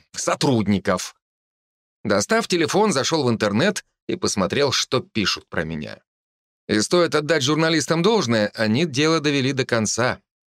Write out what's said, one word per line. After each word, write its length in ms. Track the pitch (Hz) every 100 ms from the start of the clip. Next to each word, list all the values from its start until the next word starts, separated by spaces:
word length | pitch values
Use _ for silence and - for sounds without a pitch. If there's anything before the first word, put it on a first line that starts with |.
| _
сотрудников. 1000 | - - 180 147 120 101 101 98 90 - - _ _ _ _ _ _ _ _ 110
Достав 420 | 101 - 226 220
телефон, 460 | 175 151 175 214
зашёл 320 | 143 120 160 123
в 40 |
интернет 540 | 110 107 104 185 208 - _ -
и 80 | -
посмотрел, 560 | 98 - 87 107 143
что 300 | - - 127
пишут 480 | - - 92 - -
про 160 | 95 80
меня. 340 | 78 60 52 _ _ _ _ _ _ -
И 100 | 104
стоит 340 | 104 180 165
отдать 300 | 151 151 160
журналистам 580 | 131 151 160 160 131 165
должное, 520 | 185 226 123 117 104 -
они 300 | 107 117 170
дело 340 | 131 156 165
довели 320 | 147 143 131
до 140 | 135 135
конца. 560 | 117 104 - 120 95 _ _ _